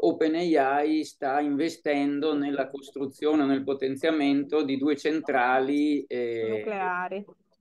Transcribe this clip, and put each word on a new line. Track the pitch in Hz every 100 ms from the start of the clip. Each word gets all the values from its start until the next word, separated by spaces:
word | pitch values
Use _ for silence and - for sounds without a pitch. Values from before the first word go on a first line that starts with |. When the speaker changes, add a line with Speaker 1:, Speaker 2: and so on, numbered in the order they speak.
| 170
Speaker 1:
OpenAI | - 160 160 175 151 135 143 151 156 143
sta | - 139 143
investendo | 147 139 165 160 156 143 143 143 156 147
nella | 143 139 131
costruzione, | 139 - 135 135 - 151 156 139
nel | 135
potenziamento | 135 139 135 135 165 160 143 139 139 151
di | 143 131
due | 147 147
centrali, | 156 156 151 135 123 131 135 147 151 143
eh, | - 123 120 117 110 110
Speaker 2:
Nucleari. | 107 202 185 180 180 190 208 - _ _